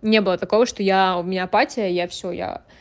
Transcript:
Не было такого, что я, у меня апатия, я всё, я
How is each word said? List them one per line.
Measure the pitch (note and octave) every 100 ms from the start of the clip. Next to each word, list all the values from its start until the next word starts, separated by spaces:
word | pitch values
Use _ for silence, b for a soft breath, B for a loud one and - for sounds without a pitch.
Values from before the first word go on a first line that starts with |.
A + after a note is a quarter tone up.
Не | G#3+ A3
было | F#3+ F3+
такого, | E3+ G#3+
что | B3 -
я, | G3 F#3+ F#3+ F3+
у |
меня | F3 F#3
апатия, | F#3 G#3 F3+ - G3+
я | F3+ F3
всё, | - F#3
я | E3+ - - - b